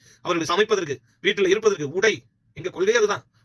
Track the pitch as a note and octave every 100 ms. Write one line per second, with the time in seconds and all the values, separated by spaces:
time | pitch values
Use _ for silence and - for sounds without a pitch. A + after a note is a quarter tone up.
0 | _ _ - E3+ D#3+ F3 G#3+ G3 D#3 B2+
1 | _ _ G3 G3+ F#3 G#3 G#3+ F#3 C#3 F3+
2 | G#3+ F3 - _ _ - F3 - G3 A#3+
3 | G#3 G3 - _